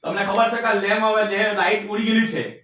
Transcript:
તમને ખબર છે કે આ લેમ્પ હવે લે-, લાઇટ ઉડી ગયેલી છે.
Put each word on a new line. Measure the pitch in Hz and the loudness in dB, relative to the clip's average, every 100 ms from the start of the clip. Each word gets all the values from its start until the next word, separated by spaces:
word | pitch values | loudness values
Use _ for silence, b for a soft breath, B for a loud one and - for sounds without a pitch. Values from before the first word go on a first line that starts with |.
તમને | - 196 | -6 -4
ખબર | 196 208 226 | 0 2 2
છે | 233 | 2
કે | 226 | 0
આ | |
લેમ્પ | 202 196 208 | 0 0 0
હવે | 220 214 | 2 2
લે-, | 208 196 214 | 0 0 0
લાઇટ | 202 180 208 202 | 0 0 0 -2
ઉડી | 208 | -2
ગયેલી | 220 220 - | 2 2 2
છે. | 143 - - | -2 -8 -12